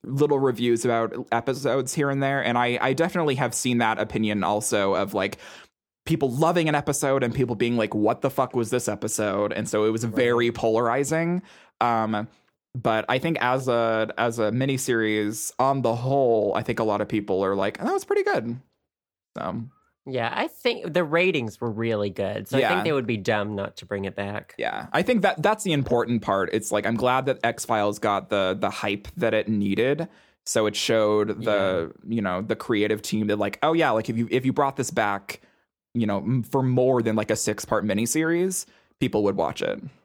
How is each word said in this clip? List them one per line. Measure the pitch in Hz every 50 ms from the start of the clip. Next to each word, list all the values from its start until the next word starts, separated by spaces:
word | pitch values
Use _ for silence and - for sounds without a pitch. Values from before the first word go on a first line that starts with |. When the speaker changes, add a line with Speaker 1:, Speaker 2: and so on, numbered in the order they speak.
Speaker 1:
little | - - 131 135 151 147 143 135
reviews | 135 135 120 107 120 120 117 117 -
about | 123 117 117 113 107 - 120 123 -
episodes | - 120 113 - 131 117 135 135 120 135 131 127 -
here | - 147 143
and | 139 139
there. | 139 135 139 139 -
And | 113 120 120
I, | 120 120 120 -
I | - 131
definitely | 135 131 165 175 170 180 165 151 131
have | 127 139 117 117
seen | - - 127 123 120
that | 117 110 110 -
opinion | 107 107 - 110 110 107 104 104
also | 90 85 104 107 107 - - 104 98 98 98
of, | 82 101 101 104
like, | 101 95 104 - - - - - - - _ _ _ _ _ _ _ _
people | - 160 165 147 131
loving | 117 135 165 165 175 175 165 156
an | 147
episode | 147 143 - 139 - - 139 135 139 127
and | 120 113
people | 127 127 120 120
being | 101 120 117 120
like, | 120 110 104 -
"What | 107 104 107 120 -
the | - 135
fuck | - - 131 120 -
was | 127 117 101
this | - 123 - -
episode?" | 107 98 - 110 - - 107 104 95 98 104 101
And | - - 104 107
so | - 107 107
it | 110
was | 110 113 117
Speaker 2:
Right. | 117 104
Speaker 1:
very | - 123 120 120 120 120 120
polarizing. | 117 - - 113 110 113 123 117 117 135 143 139 160 160 165 170 175 180 - - - - - _ _ _
Um, | 113 120 117 113 110 110 107 104 107 113 _ _ _ _ _ _ _ _ _
but | 127 110 123 110 110 107 -
I | 123 131
think | 131 165 165 -
as | 117 123 127 131 127 131
a, | 120 117 117 113 113 110 110 107 - -
as | 117 120 117 120
a | 110 104
miniseries | 110 123 131 139 135 127 - - 123 113 110 107 107 107 107 104 113 107 - - - -
on | 127 135 139 135
the | 123 117 113
whole, | 117 120 131 135 139 135 123 117 110 104 104 -
I | 92
think | 110 - 117 -
a | 117
lot | 107 104 104
of | 107 101
people | 113 107 101 101 98 92 98
are | 95 98
like, | 98 98 104 - -
"That | - -
was | 381 392 381
pretty | - 403 415 381
good." | 415 392 - 220 233 120 131 - _ _ _ _ _ _ _ _ _ _ _ _ _ _ -
So. | - 92 92 117 113 131 _ _ _ _ _ _ _ 139
Speaker 2:
Yeah, | 131 123 117 117
I | - - -
think | 226 - - - 247 240 247 - 175 147
the | 180
ratings | 175 147 151 170 180 185 170 147 120 110 98 -
were | 123 117
really | 107 107 113 113 113 104 104 104
good. | 90 - 98 95 104 104 101
So | - - 135
I |
Speaker 1:
Yeah. | 127 107
Speaker 2:
think | 92 87 107
they | 165
would | 151 139 120 110
be | 120
dumb | 104 92 - 113 107 101 104 107
not | 98 98 98 - -
to | -
bring | - 104 101 98
it | 95 87
back. | - 101 101 104 107 - - -
Speaker 1:
Yeah, | - - 55 - - - -
I | - 143
think | 185 - 254 220
that | 175 196 - -
that's | 151 196 220 214 -
the | 190
important | 160 143 131 - - 120 117 117 120 113
part. | 104 - 98 98 95 85
It's | - 107 104 -
like, | - 104 101
I'm | - 117
glad | 110 123 123 127 131 131
that | 139 131 -
X-Files | - 117 117 - - - 117 107 104 104 104 -
got | - 110 101 98 95 -
the, | 107 101 95 92 95
the | 107 104 101
hype | - - - 104 101 101 101 - -
that | - 123 113 107
it | 110 107 104
needed. | 113 104 101 101 95 - 117 131 143 147 165 - - - _ _ _ _ _
So | - - 117 110
it | 107 104
showed | - - - 113 113 107 107 107 107 104 107 104 -
the, | 117 113 104 101 95 95 92 87 82 69 - - -
Speaker 2:
Yeah. | - 113
Speaker 1:
you | 117
know, | 104 95 90 92
the | 104 110 110
creative | - - - 123 104 104 107 107 104
team | - - - 107 107
that, | 104 104 104
like, | 101 101 - - -
"Oh | 151
yeah, | 165 170 160 139
like, | 113 110 110 -
if | 120
you, | 113 117 110
if | 92 127 127
you | 131
brought | 131 151 143 139 135
this | - 127 -
back, | - 120 110 104 101 98 - - - - _ _ _ _ _ _ _ _ _ _
you | _ 120 113
know, | 107 101 98
m-, | - 101 127 127 110
for | - - 139
more | 131 127 127 127 127 131 131 123
than, | 110 113 110
like, | 110 104 -
a | 110
six-part | 104 - - 104 - - - 101 87 95
miniseries, | 104 98 104 117 120 - 156 160 160 170 170 180 190 185 - - _ _ _ _ _ _ _
people | - 101 101 107 104
would | 101 95
watch | 95 82 - - -
it." | - - - - - 139 - _ _